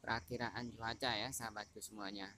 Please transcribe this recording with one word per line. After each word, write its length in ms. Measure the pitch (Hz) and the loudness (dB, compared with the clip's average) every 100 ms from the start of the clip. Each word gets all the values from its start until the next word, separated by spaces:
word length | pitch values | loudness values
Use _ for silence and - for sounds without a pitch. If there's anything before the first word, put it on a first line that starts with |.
perakiraan 720 | - 113 - 120 120 98 120 | 4 2 2 0 2 0 -4
cuaca 400 | 113 113 117 131 | -2 0 2 4
ya, 160 | 107 117 | 4 2
sahabatku 480 | 135 117 107 104 110 | 0 -2 -4 -6 -6
semuanya. 540 | - 107 98 101 98 | -8 -4 -4 -2 -6